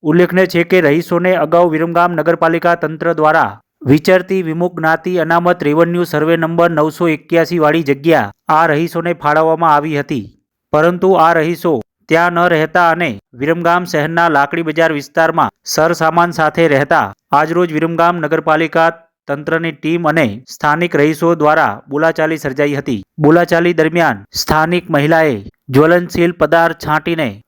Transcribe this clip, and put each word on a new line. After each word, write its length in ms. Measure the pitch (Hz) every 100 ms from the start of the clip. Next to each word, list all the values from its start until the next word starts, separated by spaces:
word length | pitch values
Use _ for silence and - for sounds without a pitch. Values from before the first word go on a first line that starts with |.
ઉલ્લેખનીય 480 | 156 165 180 175 185
છે 100 | 175
કે 160 | 170 185 160
રહીશોને 460 | 151 170 175 180 185
અગાઉ 240 | 151 170 175
વિરમગામ 420 | 156 170 170 175 170
નગરપાલિકા 580 | 156 170 165 165 175 170
તંત્ર 260 | 160 160 170 160
દ્વારા 400 | 151 160 120 104 _ _ -
વિચરતી 560 | 147 - 185 180 190 165
વિમુખ 300 | 160 175 170
જ્ઞાતિ 360 | 160 160 180 180
અનામત 420 | 160 170 175 175 147
રેવન્યુ 380 | 151 170 175 170
સર્વે 240 | 151 156 165
નંબર 340 | 165 170 170
નવસો 400 | 160 147 - 175 151
એક્યાસી 440 | _ 170 160 175
વાળી 240 | 151 160 143
જગ્યા 420 | 139 147 156 104 - _ 156
આ 80 | 165
રહીશોને 420 | 147 170 170 170 170
ફાળવવામાં 540 | 147 151 160 160 165 147
આવી 240 | 151 147
હતી, 260 | 139 143 101 _ _ _ _
પરંતુ 380 | 151 160 180 185 185 160
આ 80 | 165
રહીશો 340 | 156 170 180 139 - _ _
ત્યાં 320 | 160 175 170
ન 100 | 175 165
રહેતા 320 | 156 180 170 165
અને 160 | 170 101 _ 123
વિરમગામ 480 | 139 165 170 175 180
શહેરના 400 | 160 147 165 170 147
લાકડી 300 | 143 170 165
બજાર 200 | 156 165 151
વિસ્તારમાં 560 | 139 - 165 165 123 _ - -
સરસામાન 640 | 160 170 160 165 175 165
સાથે 260 | 156 156 165 139
રહેતા 300 | 139 165 104 98 _ 143
આજરોજ 360 | 160 165 175 156
વિરમગામ 480 | 165 165 170 175 156
નગરપાલિકા 640 | 160 156 156 160 165 165 165 _ _ -
તંત્રની 420 | 143 151 160 165
ટીમ 340 | 151 156 170 165
અને 140 | 160 135 101 135
સ્થાનિક 420 | - 151 151 175 151
રહીશો 280 | 147 156 170 165
દ્વારા 420 | 151 156 135 104 -
બોલાચાલી 480 | 143 160 160 156 160
સર્જાઈ 340 | 147 131 147 139
હતી. 260 | 139 113 95 -
બોલાચાલી 500 | 147 165 175 170 175 165
દરમિયાન 440 | 156 170 160 107 98 -
સ્થાનિક 460 | - 156 160 175 170
મહિલાએ 460 | 156 143 165 160 113 98 _ - 131
જ્વલનશીલ 580 | 156 175 175 - 170 175
પદાર્થ 400 | 151 165 165 160 -
છાંટીને 420 | 151 156 165 139 101